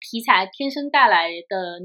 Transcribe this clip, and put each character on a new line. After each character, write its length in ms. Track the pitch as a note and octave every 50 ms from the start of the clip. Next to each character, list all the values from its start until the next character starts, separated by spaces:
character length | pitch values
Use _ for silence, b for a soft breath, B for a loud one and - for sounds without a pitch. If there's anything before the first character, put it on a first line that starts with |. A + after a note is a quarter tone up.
| -
题 180 | - - A3+
材 260 | A#3 - A3+ F#3 G3 F#3+
天 180 | - - C#4 C#4
生 200 | C4+ D4 C#4+ C#4+
带 180 | - C#4 C4 A3
来 220 | F#3+ E3+ E3 E3+ E3+ E3+ E3+ _
的 320 | G3+ F#3+ F3+ F3 F3 F3